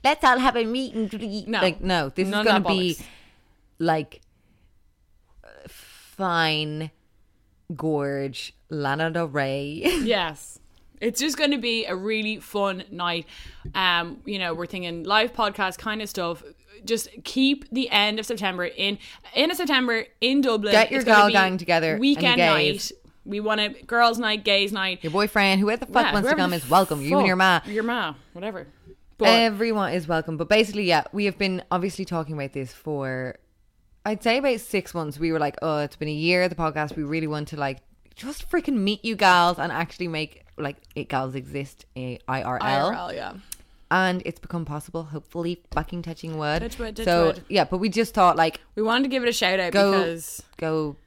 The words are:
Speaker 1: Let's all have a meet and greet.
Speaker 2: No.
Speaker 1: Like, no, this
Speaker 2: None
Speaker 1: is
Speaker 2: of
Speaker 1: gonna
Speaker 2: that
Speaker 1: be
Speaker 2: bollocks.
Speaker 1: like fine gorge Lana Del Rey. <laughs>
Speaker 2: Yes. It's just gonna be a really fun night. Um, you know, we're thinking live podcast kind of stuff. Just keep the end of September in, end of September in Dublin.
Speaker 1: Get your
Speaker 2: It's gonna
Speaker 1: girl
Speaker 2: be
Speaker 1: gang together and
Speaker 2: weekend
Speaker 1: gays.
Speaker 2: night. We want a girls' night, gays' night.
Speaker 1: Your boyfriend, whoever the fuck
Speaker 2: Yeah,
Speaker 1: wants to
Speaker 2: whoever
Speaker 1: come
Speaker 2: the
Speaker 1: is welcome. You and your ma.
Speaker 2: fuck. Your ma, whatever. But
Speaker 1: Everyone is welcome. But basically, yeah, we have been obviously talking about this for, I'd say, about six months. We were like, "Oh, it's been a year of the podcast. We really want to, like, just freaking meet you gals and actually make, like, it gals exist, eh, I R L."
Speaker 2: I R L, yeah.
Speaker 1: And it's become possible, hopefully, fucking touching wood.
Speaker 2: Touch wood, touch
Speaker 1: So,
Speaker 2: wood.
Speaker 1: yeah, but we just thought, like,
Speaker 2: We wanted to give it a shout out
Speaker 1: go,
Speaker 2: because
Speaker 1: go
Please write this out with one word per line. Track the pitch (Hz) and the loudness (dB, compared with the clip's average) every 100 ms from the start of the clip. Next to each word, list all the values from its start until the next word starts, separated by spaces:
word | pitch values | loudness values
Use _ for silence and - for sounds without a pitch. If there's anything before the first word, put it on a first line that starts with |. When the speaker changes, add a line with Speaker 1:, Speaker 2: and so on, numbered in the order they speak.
Speaker 1:
Let's | 262 302 | 2 4
all | 262 254 | 4 4
have | 254 240 | 4 2
a | |
meet | 226 247 262 | -2 -2 -4
and | 220 214 | -4 -6
greet. | 208 214 208 202 | -6 -8 -8 -4
Speaker 2:
No. | 220 | 0
Speaker 1:
Like, | 185 165 | 0 0
no, | 185 175 139 | -2 0 -2
this | 151 190 | -2 -2
Speaker 2:
None | 208 220 | 2 4
Speaker 1:
is | |
Speaker 2:
of | |
Speaker 1:
gonna | 190 | 4
Speaker 2:
that | 175 | 4
Speaker 1:
be | 180 180 | 0 0
Speaker 2:
bollocks. | 165 - - - _ _ _ _ _ | -4 -10 -20 -20 _ _ _ _ _
Speaker 1:
like | 165 160 147 - _ _ _ _ _ _ _ _ _ _ _ - 57 62 180 | 0 0 -2 -14 _ _ _ _ _ _ _ _ _ _ _ -20 -20 -20 -20
fine | - - - - - 190 170 160 156 151 151 160 _ _ _ _ _ _ _ _ | -20 -20 -20 -20 -6 -2 2 2 0 -4 -6 -10 _ _ _ _ _ _ _ _
gorge | 160 160 151 143 139 139 120 - _ _ | -6 -2 -2 -2 -4 -6 -8 -14 _ _
Lana | 151 139 147 160 | -6 -4 -2 -2
Del | 165 165 | -2 -2
Rey. | 143 135 139 143 156 | -2 -2 -4 -6 -2
<laughs> | 311 349 | -2 0
Speaker 2:
Yes. | 226 208 170 151 - - - _ _ - | 0 -2 -2 -8 -18 -20 -20 _ _ -6
It's | 226 233 | -4 -2
just | 294 277 | -4 0
gonna | 294 285 | 0 0
be | 240 226 220 | -2 -2 -4
a | 185 | -6
really | 202 220 214 214 | -2 -2 -2 -6
fun | - 208 196 185 - | -6 -4 -2 -4 -10
night. | 175 175 170 156 - - - - | -6 -4 -4 -8 -18 -20 -16 -8
Um, | 202 185 170 170 - - | 0 2 2 -2 -10 -10
you | 202 | -6
know, | 180 | -6
we're | 165 175 | -6 -8
thinking | 190 175 170 | -8 -8 -8
live | 165 214 240 | 0 0 0
podcast | 240 214 196 190 180 | -2 -4 -2 -6 -4
kind | 220 214 | -8 -8
of | 208 | -8
stuff. | - 170 170 143 - _ - | -6 -6 -6 -12 -20 _ -18
Just | 202 226 - - | -4 -4 -4 -12
keep | - - 269 277 - | -6 2 2 2 -4
the | 233 262 | -6 0
end | 208 208 214 | 2 2 -2
of | 214 | -4
September | 226 196 180 | -4 -4 -4
in, | 180 - 196 202 - - - | -6 -2 -4 -4 -10 -20 -6
end | - 311 | 0 0
of | 359 | 0
September | 285 269 254 226 - _ | 0 0 2 -2 -4 _
in | 233 269 | 2 2
Dublin. | 262 220 208 | 2 0 4
Speaker 1:
Get | 214 220 | 4 4
your | 269 | 2
Speaker 2:
It's | 233 | 6
gonna | 214 | 8
Speaker 1:
girl | 208 | 8
Speaker 2:
be | |
Speaker 1:
gang | 202 190 185 | 6 2 0
together | 175 170 160 | 2 2 2
and | 160 | 2
Speaker 2:
weekend | 269 285 262 240 | 2 4 4 4
Speaker 1:
gays. | 170 151 147 143 - | 6 4 2 0 -8
Speaker 2:
night. | - - _ - | -12 -20 _ -8
We | 202 | -4
want | 214 214 | -2 0
a | 208 208 | -2 -6
girls' | - 233 233 226 | -2 4 6 4
night, | 226 214 | -2 0
gays' | 208 202 202 | 2 2 2
night. | 202 190 180 | 0 -2 -2
Speaker 1:
Your | 160 | -2
boyfriend, | 170 208 214 196 190 | 0 2 4 4 4
whoever | 202 240 | 4 0
the | 262 | 0
fuck | 254 226 | 2 4
Speaker 2:
Yeah, | |
Speaker 1:
wants | - 247 | 2 2
to | |
Speaker 2:
whoever | 302 | 2
Speaker 1:
come | 180 | 2
Speaker 2:
the | 175 | 0
Speaker 1:
is | 131 | 4
welcome. | 170 190 151 | 4 4 0
You | 139 180 | 2 2
and | 202 | 4
your | 185 | 4
ma. | 190 175 | 6 4
Speaker 2:
fuck. | - | 0
Your | 208 | -4
ma, | 226 240 175 143 _ | -2 -2 -4 -8 _
whatever. | 175 202 185 139 _ - - _ _ | -12 -10 -10 -14 _ -20 -20 _ _
But | 220 | 6
Speaker 1:
Everyone | 226 226 202 226 214 190 | 6 4 2 -2 0 0
is | 175 156 | -2 -2
welcome. | 160 160 156 | -2 -2 -6
But | 165 | 2
basically, | 214 214 208 | 2 2 0
yeah, | 185 160 - | 2 2 0
we | 196 202 | -2 -2
have | - | -2
been | 196 185 - | -4 -4 -4
obviously | 180 185 175 | -2 -2 -6
talking | 190 170 151 | -6 -6 -6
about | 151 139 | -8 -6
this | 139 131 | -6 -10
for, | - - 147 135 131 127 - _ _ _ _ _ _ - | -10 -8 -6 -4 -6 -8 -12 _ _ _ _ _ _ -6
I'd | 214 | -2
say, | 233 240 | 0 2
about | 277 226 | 2 -2
six | - 202 180 | -2 -4 -4
months. | 170 151 143 | -6 -6 -4
We | 165 | -2
were | 160 | 0
like, | 143 - | -2 -2
"Oh, | 160 151 | -2 -2
it's | 147 - | -4 -6
been | 151 | -6
a | |
year | 151 165 180 | -2 0 2
of | 180 | 2
the | 170 | 0
podcast. | 160 156 151 160 | -4 -2 -6 -6
We | |
really | 143 160 156 | -4 -4 -4
want | 151 151 | -6 -8
to, | 151 | -6
like, | 143 131 _ _ _ | -6 -6 _ _ _
just | - 247 302 - | -16 -12 -10 -2
freaking | 349 - 254 | -2 0 0
meet | 196 208 | 0 0
you | 233 208 | -4 2
gals | 196 180 175 170 | 6 6 4 2
and | 156 | -4
actually | 143 165 - 180 | -4 -6 -6 -6
make, | 156 156 - _ - | -4 -6 -10 _ -10
like, | 147 143 - - | -8 -8 -14 -12
it | 135 | -4
gals | 135 131 135 | -4 -4 -8
exist, | 131 139 139 - - - | -10 -10 -10 -14 -20 -12
eh, | 127 123 - | -10 -12 -6
I | 131 | -6
R | 123 123 | -4 -4
L." | 131 | -2
Speaker 2:
I | 135 | 0
R | 160 | 0
L, | 233 175 | -2 -8
yeah. | - 92 190 - - - _ - | -10 -10 -14 -16 -18 -18 _ -2
Speaker 1:
And | 180 185 180 - | 2 2 0 -6
it's | 165 | -10
become | - 175 | -8 -8
possible, | 156 147 - 165 | -6 -8 -8 -10
hopefully, | 156 151 - 170 170 175 _ | -8 -12 -10 -6 -6 -6 _
fucking | - 147 175 | -6 -6 -8
touching | 165 160 165 156 | -10 -12 -10 -4
wood. | 151 156 | -2 -2
Speaker 2:
Touch | 233 - | -4 -8
wood, | 226 214 | -10 -4
touch | |
Speaker 1:
So, | 220 170 165 | 2 4 4
Speaker 2:
wood. | - - | 2 -2
Speaker 1:
yeah, | 196 | 0
but | 156 190 | 2 0
we | 214 | 0
just | 202 226 | 0 0
thought, | - 180 156 | 6 6 6
like, | 165 - _ | 2 0 _
Speaker 2:
We | - | -4
wanted | 220 240 | 0 2
to | 269 | 2
give | 262 | 0
it | 240 | 0
a | |
shout | 240 185 190 | 2 2 2
out | 180 | 2
Speaker 1:
go, | 202 202 | 4 4
Speaker 2:
because | 196 170 165 - - - - | 4 0 -4 -10 -14 -18 -8
Speaker 1:
go | 160 160 151 143 | -4 -2 -2 -8